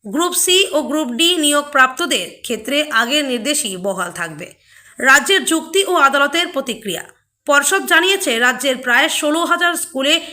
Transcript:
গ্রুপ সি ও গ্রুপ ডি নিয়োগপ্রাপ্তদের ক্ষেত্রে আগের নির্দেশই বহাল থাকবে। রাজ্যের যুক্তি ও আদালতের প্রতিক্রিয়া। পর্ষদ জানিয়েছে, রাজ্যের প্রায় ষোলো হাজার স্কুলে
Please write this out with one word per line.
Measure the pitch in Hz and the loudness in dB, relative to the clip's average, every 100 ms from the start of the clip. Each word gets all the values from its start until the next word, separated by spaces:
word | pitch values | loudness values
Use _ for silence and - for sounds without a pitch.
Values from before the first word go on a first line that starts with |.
| 208 | -6
গ্রুপ | 247 349 | -2 -2
সি | 349 - 359 392 | -2 2 2 2
ও | 294 | 0
গ্রুপ | 240 302 269 | 0 -2 -2
ডি | 233 339 349 | 0 2 2
নিয়োগপ্রাপ্তদের | 294 294 294 269 254 254 339 220 175 - | 2 0 0 2 2 2 -4 -4 -4 -14
ক্ষেত্রে | - 220 254 285 302 | -8 -8 -2 -2 0
আগের | 226 240 294 | 0 0 0
নির্দেশই | 277 240 233 302 214 185 | 0 -4 -2 -4 -4 -6
বহাল | 196 185 175 | -6 -4 -6
থাকবে। | 175 165 151 - - _ - - - | -8 -10 -10 -18 -20 _ -20 -20 -2
রাজ্যের | 247 277 - 392 | 4 4 4 0
যুক্তি | - 320 - 381 | 2 -2 0 -2
ও | 381 | 2
আদালতের | 349 277 277 285 330 349 | 4 4 4 0 0 -2
প্রতিক্রিয়া। | 269 262 208 202 165 - _ _ _ | -4 -6 -8 -8 -10 -12 _ _ _
পর্ষদ | - 285 285 381 | 2 2 4 0
জানিয়েছে, | 381 339 370 392 302 226 | 4 4 4 0 0 0
রাজ্যের | 247 254 269 254 | 0 0 -2 -2
প্রায় | 254 240 302 | 0 2 2
ষোলো | - 302 311 | 0 0 0
হাজার | 339 339 349 | 0 0 0
স্কুলে | 330 - 269 277 330 - | -2 -6 -2 0 0 -2